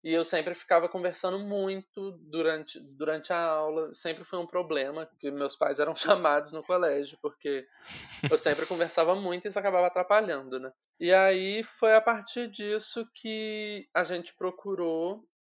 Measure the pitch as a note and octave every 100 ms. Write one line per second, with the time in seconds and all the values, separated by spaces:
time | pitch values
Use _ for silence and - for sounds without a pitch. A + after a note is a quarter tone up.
0 | D#3+ E3 E3 F3 D#3+ F3 - E3+ E3+ F#3
1 | F3+ E3+ F#3 F#3+ G3+ G3+ F#3+ F#3+ F#3+ -
2 | G3 F3 D#3 D#3+ D#3+ D#3 D3+ - C#3+ C#3
3 | D#3 D#3 D3+ F3 E3+ D#3 D#3 D#3 D#3 D#3
4 | E3+ D#3+ E3+ F#3 E3+ F3+ E3+ D3+ C3+ D3+
5 | D#3+ _ C#3+ C#3+ C#3+ - D3 C#3 D3 D#3+
6 | - F#3+ E3 D3 D3 D#3 - F3+ E3+ C#3+
7 | C#3+ D3 D3 - D3 C#3 C3 _ - -
8 | - - C#3+ D#3 D#3+ C#3+ D#3+ F3 E3 E3+
9 | E3 F#3+ F#3+ F3+ G#3 G3+ G3+ F3+ F3+ F3+
10 | F3+ G#3 G#3+ C#3+ C3 C3 C3 - _ _
11 | E3+ F#3+ F#3+ F#3+ F#3+ G#3 A3 - A3+ A3
12 | A3 A3+ G3+ B3 A#3+ - G#3 G#3+ G#3+ A#3+
13 | A3+ - A3+ A3 A3 G#3+ G#3+ G#3 - E3+
14 | F3+ F3+ F3 - F#3 F3+ G3 F#3+ E3+ E3
15 | E3+ G3+ - _